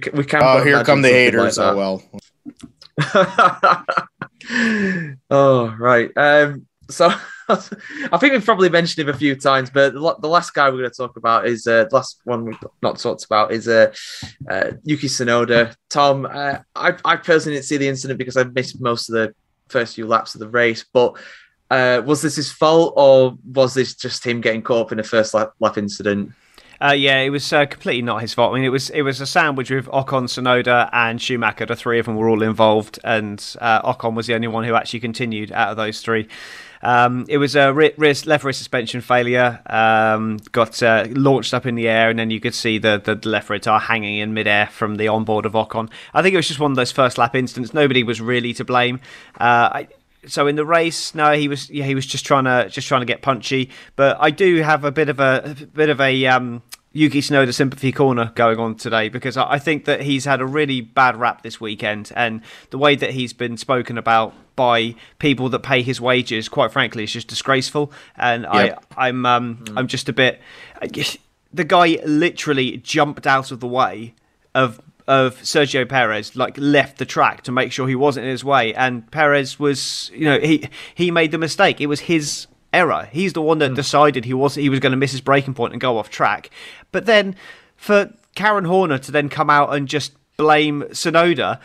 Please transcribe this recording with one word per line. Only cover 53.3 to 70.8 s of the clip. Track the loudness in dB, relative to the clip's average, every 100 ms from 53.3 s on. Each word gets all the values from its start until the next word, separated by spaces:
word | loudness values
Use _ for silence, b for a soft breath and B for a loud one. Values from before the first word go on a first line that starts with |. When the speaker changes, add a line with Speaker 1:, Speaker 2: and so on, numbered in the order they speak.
| -4 -2 -4 -4 B B 2
Speaker 3:
But | 2 4
I | 0
do | 2 2 4
have | 2 0 0
a |
bit | -2 -2
of | 2
a, | 2 2 -2 -12
a | -8
bit | 0 0
of | 2
a, | 2 2 4
um, | 2 0 -10 -14 -20 _
Yuki | 0 2 2
Tsunoda | 0 2 2
sympathy | 2 -2 -2 -4
corner | 0 2 2 -2 2
going | 2 2
on | -2 -6
today, | -4 -2 -2
because | -4 -6 -4
I, | -2
I | -2
think | -2 -2 -2
that | -2
he's | -2 -4 0
had | -2
a | -2
really | -2 -2 -2
bad | -4 2 2 2
rap | -2 -4
this | -10 -12
weekend, | -10 -6 -4 -6 -6 -4
and | -4 -4 -12 B B
the | 0
way | 2 2
that | 0
he's | -4 -8
been | -6 -8 -8
spoken | -4 -4 -4 -6
about | 0 2 0 -6 _ -2
by | 2 2 0 -8 b b
people | -2 0 -2
that | -4
pay | -2 -2
his | -2 -4
wages, | 0 0 0 -6 -6
quite | -2 -2
frankly, | 0 -2 -4 -8
is |
just | -10 -10
disgraceful. | -8 -2 -2 -2 -4 -6 B B -4
And | -2 -2 -2
Speaker 2:
Yep. | 0 0 -2 -12 -4
Speaker 3:
I, | -2
I'm, | -2 0
um, | 0 -2 -10
Speaker 1:
Mm. | -10 -6
Speaker 3:
I'm | -6
just | -6 -6
a |
bit. | 0 0 0 B B B B